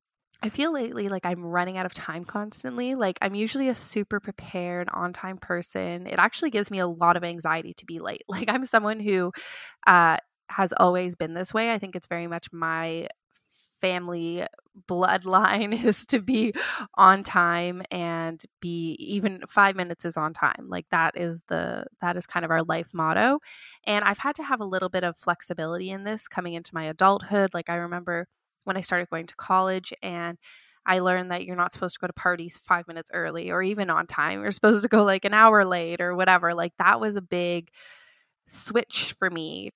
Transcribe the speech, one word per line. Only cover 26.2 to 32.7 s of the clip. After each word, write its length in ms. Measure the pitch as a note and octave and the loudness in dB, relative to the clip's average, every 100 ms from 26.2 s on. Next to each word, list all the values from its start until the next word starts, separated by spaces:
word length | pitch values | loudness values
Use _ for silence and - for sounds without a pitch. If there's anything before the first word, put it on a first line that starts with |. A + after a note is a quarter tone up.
| - | -8
coming 260 | - F3 | -8 -6
into 200 | E3+ - | -8 -10
my 100 | E3 | -8
adulthood. 720 | D#3 D#3+ F#3+ G3+ - G3+ F#3+ | -6 2 4 4 0 0 0
Like, 140 | E3+ E3 | -2 -6
I 80 | E3+ | -6
remember 500 | F3 F3+ F3 E3+ F3+ _ _ _ | -6 -8 -6 -6 -6 _ _ _
when 120 | G3+ F#3+ | -6 -6
I 40 | |
started 280 | - F3 F3 | -2 -2 -2
going 160 | E3 E3+ | -6 -8
to 100 | - | -8
college 560 | - F#3 F#3+ F#3 - - | 0 2 2 -2 -6 -12
and 360 | F#3+ E3+ E3+ E3+ - - _ _ - | -10 -8 -8 -10 -16 -20 _ _ 0
I 120 | F#3 | 2
learned 320 | F3+ F3+ F3+ | 2 2 0
that 140 | F3+ | -6
you're 120 | F#3 F3+ | -4 -2
not 160 | F3 | -2
supposed 220 | - F3+ | -4 -8
to 60 | - | -6
go 60 | F3+ | -8
to 40 | |
parties 480 | - F3+ F3 E3+ - | -4 -2 -2 -6 -8
five 240 | - | -2